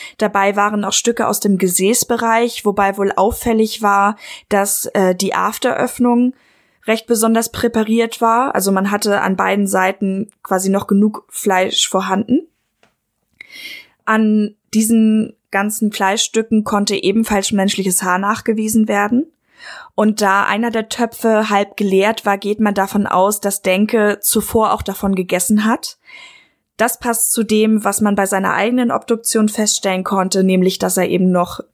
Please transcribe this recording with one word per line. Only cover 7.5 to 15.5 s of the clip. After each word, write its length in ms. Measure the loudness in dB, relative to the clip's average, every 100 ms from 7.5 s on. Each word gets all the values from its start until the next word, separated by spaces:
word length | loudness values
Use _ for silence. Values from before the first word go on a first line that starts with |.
präpariert 680 | -2 -2 0 0 0 0 0
war. 360 | 0 2 0 0
Also 160 | 0
man 180 | 0 0
hatte 300 | -2 0 0
an 160 | 0 0
beiden 320 | 0 0 0
Seiten 640 | 0 0 -2 -4 -4 -8 _
quasi 260 | -4 -2 0
noch 200 | 0 2
genug 380 | 2 2 0 -12
Fleisch 600 | -6 0 2 0 0 -2
vorhanden. 600 | -2 -2 -2 0 0 -2 _ _ _ _ _ _ _ _ -20 -20 -20 -18 -18 -20 _
An 520 | -2 0 2 2 0 -6 _
diesen 640 | 0 2 4 4 2 -2 -8 -6